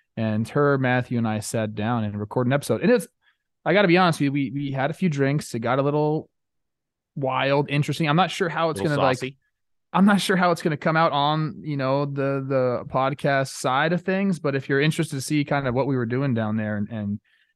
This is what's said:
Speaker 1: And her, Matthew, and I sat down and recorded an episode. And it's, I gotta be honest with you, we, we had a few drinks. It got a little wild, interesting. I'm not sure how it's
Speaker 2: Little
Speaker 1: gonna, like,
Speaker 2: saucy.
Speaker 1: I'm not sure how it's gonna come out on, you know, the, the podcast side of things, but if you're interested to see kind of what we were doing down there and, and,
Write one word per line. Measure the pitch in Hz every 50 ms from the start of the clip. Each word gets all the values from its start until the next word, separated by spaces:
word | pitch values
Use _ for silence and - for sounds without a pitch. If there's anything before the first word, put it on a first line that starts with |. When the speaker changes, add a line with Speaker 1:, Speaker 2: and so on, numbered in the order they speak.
| _ _ _
Speaker 1:
And | - 113 110 107 107 113 -
her, | - 151 147 143 143 135
Matthew, | 131 127 123 127 123 - 127 120
and | 117 110
I | 107 107
sat | 104 - - 117 110 107 107
down | 107 104 113 123 120 107
and | 104 101 104
recorded | 107 104 - 131 127 123
an | 135
episode. | 143 - - 120 107
And | - 180
it's, | 247 240 - - _ _ _ _ _ _ _ _ _ _ _
I | - 170
gotta | 202 208 180
be | 165 180
honest | 185 175 147 -
with | 147
you, | 143 135
we, | 147 139 117
we | 107 143 143 139 135
had | 135 135 147
a | 160
few | - 190 185
drinks. | 147 139 139 135 139 151 - - -
It | 120
got | 117 117 123 135
a | 135
little | 143 143 151 151 151 151 156 - - _ _ _ _ _ _ _ _ _ _ _ _ _ _ _ _ _
wild, | - 135 127 127 131 135 135 139 143 147 139
interesting. | 143 147 147 - 143 - 165 147
I'm | 147
not | 165 185 165
sure | - - 196 170
how | 156 160 165 165
it's | 156 -
Speaker 2:
Little | 196 165 147
Speaker 1:
gonna, | 127 98
like, | - 131 -
Speaker 2:
saucy. | - 131 139 _ _ _ _ _ _ _ _ _ _ _ -
Speaker 1:
I'm | 170 190
not | 208 202 190
sure | - - 202
how | 180 185 180
it's | 170 165 -
gonna | 175 151
come | 143 - 180 156
out | 160 165 165 127
on, | 143 143 147 151 156 156 151 - - -
you | 156 147
know, | 139 131 131 135 139 143
the, | 143 139 139 135 139 139 139 135 135
the | 139 131 127 127 123 110 101 135
podcast | - 135 131 135 143 - - 156 139 135 135 131
side | - - - 139 127 135 151 160 175
of | 170 -
things, | - 190 190 202 196 185 147
but | - 147 135
if | 135 131 -
you're | 143 139
interested | 147 156 156 - 165 - -
to | 135 127
see | - 151 151 143
kind | - 151 143 139 131
of | 117
what | 127 139
we | 147 139
were | 127 123
doing | 113 123 127 143 143 123
down | 113 110 107 107
there | 110 110 107 107
and, | 104 104 104
and, | 120 110 104 101 101 104 - _ _ _ _ _ _